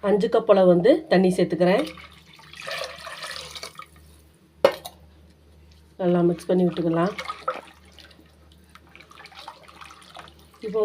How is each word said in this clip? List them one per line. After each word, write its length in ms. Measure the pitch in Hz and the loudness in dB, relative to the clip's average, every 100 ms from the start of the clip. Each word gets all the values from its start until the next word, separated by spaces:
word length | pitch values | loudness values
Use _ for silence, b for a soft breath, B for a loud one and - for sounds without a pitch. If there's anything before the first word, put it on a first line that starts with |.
| 202 | 0
அஞ்சு 200 | 202 220 | 0 2
கப் 180 | 226 220 | 0 4
அளவு 160 | 196 185 | 4 6
வந்து 200 | 175 180 320 - | 6 4 2 2
தண்ணி 180 | 185 185 180 | 2 2 0
சேர்த்துக்கிறேன். 480 | 170 160 175 208 311 - - - _ - - - - - - - - - - - - - - - - - - - _ _ _ _ - - - - - _ _ _ _ _ _ _ _ _ | -2 0 0 0 -4 -12 -20 -20 _ -20 -20 -20 -14 -12 -12 -16 -18 -16 -16 -16 -16 -18 -18 -20 -20 -20 -20 -20 _ _ _ _ -2 -2 -16 -20 -20 _ _ _ _ _ _ _ _ _
நல்லா 180 | 185 175 175 | 0 2 2
மிக்ஸ் 200 | 170 - | 0 -2
பண்ணி 140 | 185 180 | 2 2
விட்டுக்கலாம். 480 | 165 170 165 180 196 - - - - - - - - - - - _ _ _ _ - _ - - - - - - - - - - - - - - - - _ 214 | 0 -2 0 -2 -4 -12 -10 -10 -12 -16 -20 -20 -20 -20 -20 -20 _ _ _ _ -20 _ -20 -20 -20 -20 -20 -20 -20 -20 -20 -20 -20 -20 -20 -20 -20 -20 _ -8
இப்போ 120 | 214 | -2